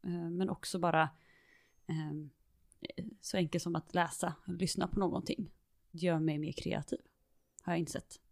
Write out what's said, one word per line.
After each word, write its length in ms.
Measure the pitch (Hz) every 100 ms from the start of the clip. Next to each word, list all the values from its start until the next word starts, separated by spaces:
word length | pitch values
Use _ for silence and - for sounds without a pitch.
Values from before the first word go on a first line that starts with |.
| 185
Eh, 240 | 175 170
men 200 | 175 190
också 280 | 185 - 190
bara, 300 | 170 160 156 - _ _ _ _ _ _ -
ehm, 440 | 160 151 151 147 _ _ _ _ _ - - 214 -
så 160 | - 196
enkelt 260 | 165 175
som 140 | 170 165
att 180 | -
läsa 400 | 180 170 - 175 156 -
och 80 |
lyssna 340 | 175 185 - 165
på 100 | -
någonting 520 | 190 - - - - - _ _ _
gör 280 | 165 175 160
mig 180 | 160 147
mer 140 | 156
kreativ, 460 | - - 156 - - - _ _ _ _ -
har 100 | -
jag 80 | 170
insett. 400 | 160 - - - _